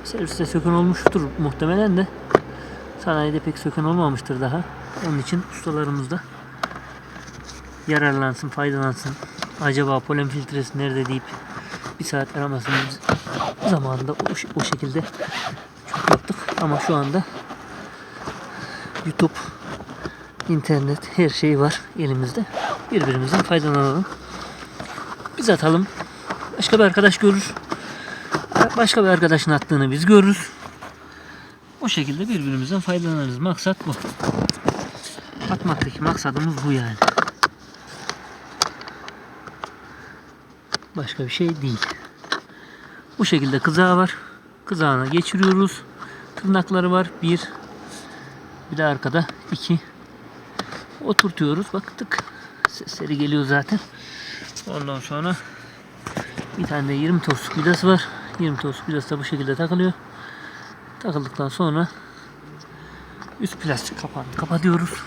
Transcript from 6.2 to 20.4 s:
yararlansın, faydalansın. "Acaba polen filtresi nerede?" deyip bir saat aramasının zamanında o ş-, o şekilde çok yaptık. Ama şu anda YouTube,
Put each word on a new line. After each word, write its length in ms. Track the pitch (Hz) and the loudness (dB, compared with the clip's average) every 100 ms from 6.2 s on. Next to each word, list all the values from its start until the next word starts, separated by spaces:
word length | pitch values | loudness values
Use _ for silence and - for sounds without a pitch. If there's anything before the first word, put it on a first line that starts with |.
| - - - - - - - - - - - - - - - - - | -8 -16 -16 -8 -8 -8 -14 -16 -16 -16 -16 -16 -16 -16 -16 -14 0
yararlansın, 600 | 151 147 139 135 123 143 | 4 4 4 0 -2 -6
faydalansın. 640 | 135 143 139 135 120 135 139 - - - - | -2 0 2 0 -2 -6 -8 -10 -10 -12 -2
"Acaba 380 | 147 135 139 135 | 2 4 4 2
polen 280 | - 147 143 | 2 0 0
filtresi 500 | 143 131 143 123 139 | -4 -4 -4 -4 -2
nerede?" 280 | 139 131 127 | 0 0 0
deyip 180 | 131 - - - - - - - - | -2 -4 -14 -12 -14 -12 -12 -12 -8
bir 60 | 165 | -4
saat 320 | 143 135 147 | -2 -2 -2
aramasının 400 | 143 135 113 135 135 - - - - - - - - | -2 -2 0 0 0 -4 0 0 -2 -4 -4 -2 2
zamanında 460 | 170 135 131 131 147 - | 2 2 -2 -4 -2 -2
o 40 | 185 | -4
ş-, 120 | - - | -4 -4
o 80 | |
şekilde 380 | - - 139 143 - - - - - - - - - | -2 -2 -2 -2 -4 -8 -6 -6 -6 -8 -14 -18 -8
çok 180 | - - | 0 4
yaptık. 260 | - - 190 - - | 4 2 -6 -4 0
Ama 180 | 165 143 | 0 2
şu 160 | - 156 | 2 2
anda 280 | 139 175 - - - - - - - - - - - - - - - - - - 160 | 4 0 0 -8 -12 -14 -14 -14 -14 -16 -16 -12 -10 -10 -12 -12 -10 -10 -10 -6 -6
YouTube, 280 | - 160 - - - - - - - - - - - | 4 4 4 -12 -12 -12 -12 -12 -10 -12 -12 -18 -10